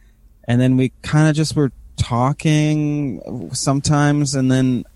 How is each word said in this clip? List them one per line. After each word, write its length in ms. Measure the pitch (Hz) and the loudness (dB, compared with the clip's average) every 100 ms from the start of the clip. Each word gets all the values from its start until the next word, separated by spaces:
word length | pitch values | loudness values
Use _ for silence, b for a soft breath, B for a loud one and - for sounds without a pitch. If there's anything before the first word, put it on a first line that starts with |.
| - _ - _ - | -20 _ -20 _ -2
And 100 | 120 | 0
then 200 | 127 131 | 2 2
we 140 | 127 - | 0 -4
kinda 320 | - 151 156 | -2 2 2
just 200 | 147 151 | 2 -2
were 160 | 156 139 - - - - 117 127 | 0 -2 -4 -12 -6 -2 0 0
talking 1160 | 147 160 151 151 151 147 147 143 90 - 120 85 | 0 0 2 2 0 -2 -2 -4 -6 -10 -10 -8
sometimes, 800 | 131 - 139 - 147 147 147 143 | -4 -2 0 2 2 2 2 0
and 160 | 139 131 | 0 0
then, 340 | 131 131 123 - | 2 2 -2 -4